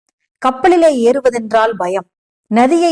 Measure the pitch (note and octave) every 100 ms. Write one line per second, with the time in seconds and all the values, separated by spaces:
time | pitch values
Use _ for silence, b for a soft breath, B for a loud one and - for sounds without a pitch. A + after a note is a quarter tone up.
0 | _ _ _ _ C4 C4 F#4 F4 E4 C4
1 | A#3 C4+ B3+ A#3+ A3 A3 A3+ G3+ F3+ F#3+
2 | - _ _ _ - G#3+ B3+ E4+ E4+